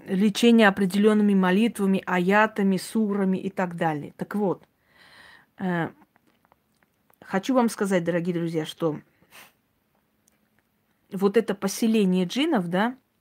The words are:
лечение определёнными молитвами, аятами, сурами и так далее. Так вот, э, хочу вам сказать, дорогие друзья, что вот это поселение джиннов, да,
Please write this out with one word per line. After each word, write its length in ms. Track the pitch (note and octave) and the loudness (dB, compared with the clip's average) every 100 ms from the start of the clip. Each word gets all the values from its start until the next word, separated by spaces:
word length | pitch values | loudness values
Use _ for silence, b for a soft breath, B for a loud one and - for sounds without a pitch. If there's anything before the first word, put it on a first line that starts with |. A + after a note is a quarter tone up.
| - | -6
лечение 580 | F#3+ G#3+ - A#3 A3+ G#3 | 0 0 2 4 6 6
определёнными 640 | G3 G3 G3+ G#3+ G#3+ G#3 | 4 -2 2 2 4 2
молитвами, 720 | G3 F#3 F#3 A3+ G3+ G3 F#3+ | 2 2 2 0 0 -2 -2
аятами, 720 | - F3+ F3+ G#3 A3 A3 G3 F#3 | -2 -2 2 2 2 0 0 0
сурами 600 | - A3+ G#3+ G3+ F#3+ F#3+ | -2 -2 -2 0 -2 -2
и 120 | G3 | -4
так 260 | - F3+ E3+ | -6 -6 -2
далее. 360 | E3+ D3 D3 - | -4 -4 -8 -12
Так 180 | - | -8
вот, 300 | G#3 G3+ D3+ _ _ b b b b b b b _ | -4 -4 -4 _ _ b b b b b b b _
э, 320 | F#3 F3 D#3+ - _ _ _ _ _ _ _ _ _ _ _ _ | -6 -4 -6 -8 _ _ _ _ _ _ _ _ _ _ _ _
хочу 320 | - F#3+ G3 | -6 -6 0
вам 140 | B3+ A#3 | 0 0
сказать, 340 | - G3+ F#3+ | -2 -2 0
дорогие 320 | E3+ F3 E3+ | 0 -2 -2
друзья, 320 | E3+ E3+ E3 D3+ | -4 -4 -4 -6
что 320 | - E3 D3 - _ _ B B _ _ _ _ _ _ _ _ _ _ _ _ _ _ _ _ | -6 -6 -6 -12 _ _ B B _ _ _ _ _ _ _ _ _ _ _ _ _ _ _ _
вот 240 | G3 G3 A3+ | -2 0 0
это 180 | A3 | 0
поселение 720 | G3 G3 - A3+ A3 F#3+ F#3 F3+ | -6 -6 -2 0 2 2 0 -2
джиннов, 420 | A3+ D#4+ C4 F3 | -2 0 0 -2
да, 280 | F3 A3+ C4 _ _ | -2 -2 -6 _ _